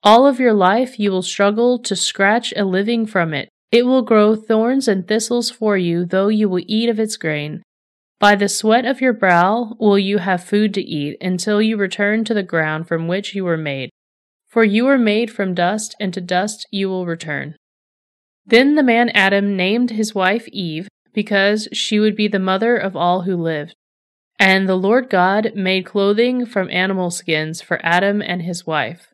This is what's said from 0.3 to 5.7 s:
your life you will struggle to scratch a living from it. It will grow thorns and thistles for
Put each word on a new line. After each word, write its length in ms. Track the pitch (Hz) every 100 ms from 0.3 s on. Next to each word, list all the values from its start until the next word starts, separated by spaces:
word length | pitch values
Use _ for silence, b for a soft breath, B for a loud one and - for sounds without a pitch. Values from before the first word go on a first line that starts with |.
| 247
your 120 | 254
life 460 | 214 185 220 254 -
you 140 | 202
will 100 | 185
struggle 560 | 180 - 202 208 240 247
to 160 | 240
scratch 580 | 185 - - 196 226 233 -
a 80 |
living 420 | 196 185 208 233 220
from 260 | 196 165
it. 160 | 147 - _ _
It 160 | 233 247
will 160 | 262
grow 320 | 233 220 208
thorns 540 | 220 214 220 226 269 262
and 180 | 196 180
thistles 440 | 214 220 240 233
for 280 | - 214